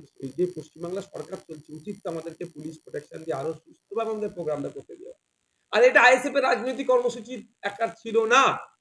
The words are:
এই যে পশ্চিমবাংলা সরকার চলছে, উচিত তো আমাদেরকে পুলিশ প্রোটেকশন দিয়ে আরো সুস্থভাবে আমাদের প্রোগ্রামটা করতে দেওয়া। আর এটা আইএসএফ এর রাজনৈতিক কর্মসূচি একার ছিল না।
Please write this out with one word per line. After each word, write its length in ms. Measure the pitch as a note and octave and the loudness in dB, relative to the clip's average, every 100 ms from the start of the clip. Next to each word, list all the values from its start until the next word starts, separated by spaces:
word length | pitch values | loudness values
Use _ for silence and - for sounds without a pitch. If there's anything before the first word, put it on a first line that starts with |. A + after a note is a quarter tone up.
| - - | -12 -12
এই 100 | C3+ C3 | -8 -2
যে 80 | F3+ D#3 | -4 -4
পশ্চিমবাংলা 460 | - D#3+ E3+ F#3+ | -14 -12 -10 -8
সরকার 360 | F#3+ D3 - F#3 - | -10 -12 -12 -12 -14
চলছে, 260 | D3+ - | -16 -16
উচিত 220 | D3+ G#3 G3+ | -14 -12 -10
তো 60 | F3+ | -8
আমাদেরকে 360 | E3 E3 - E3 | -8 -10 -12 -14
পুলিশ 300 | D3 E3 D#3 | -12 -14 -14
প্রোটেকশন 400 | - D3 - D#3+ | -12 -14 -12 -14
দিয়ে 140 | D#3+ C3+ | -8 -6
আরো 160 | D3+ | -6
সুস্থভাবে 580 | D#3+ _ _ - A3+ A3 | -10 _ _ -10 -6 -4
আমাদের 180 | G#3+ G#3 | -4 -6
প্রোগ্রামটা 400 | F3 D3+ D3 C#3+ | -6 -6 -4 -6
করতে 260 | C#3 - - | -10 -16 -18
দেওয়া। 200 | - - _ _ _ _ - | -18 -20 _ _ _ _ -2
আর 120 | G#3 | 6
এটা 180 | B3 C#4+ | 8 8
আইএসএফ 340 | B3 C4 C#4+ F#3+ | 8 6 2 0
এর 80 | |
রাজনৈতিক 440 | - A3 B3+ C4 C4 | 2 0 -2 -2 2
কর্মসূচি 460 | B3 A#3+ A#3 G#3+ B3 - _ | 2 2 -4 -10 -14 -14 _
একার 260 | G3+ - A3+ - | -8 -4 -6 -6
ছিল 240 | A3+ A3 A3 | -2 2 4
না। 180 | C4 A#3 - - _ | 6 4 0 -8 _